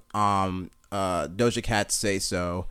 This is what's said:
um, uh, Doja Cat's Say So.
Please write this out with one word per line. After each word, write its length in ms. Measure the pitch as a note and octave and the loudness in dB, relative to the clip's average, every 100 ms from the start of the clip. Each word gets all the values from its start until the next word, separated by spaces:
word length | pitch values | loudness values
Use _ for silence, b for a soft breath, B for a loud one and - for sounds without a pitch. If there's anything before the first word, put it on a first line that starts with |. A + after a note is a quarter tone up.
| - G#2 | -6 0
um, 560 | G2+ G2 F#2+ F#2 F2+ - _ | 2 2 0 -2 -8 -14 _
uh, 360 | G2 F#2+ F2 D2+ | -2 0 0 -2
Doja 340 | F#2 A#2+ A2+ | 0 2 2
Cat's 300 | - G#2+ G#2 - | 0 0 0 0
Say 220 | G#2+ G2 | 0 0
So. 480 | - F#2 F2 F2+ F2+ | -2 -2 -2 -4 -6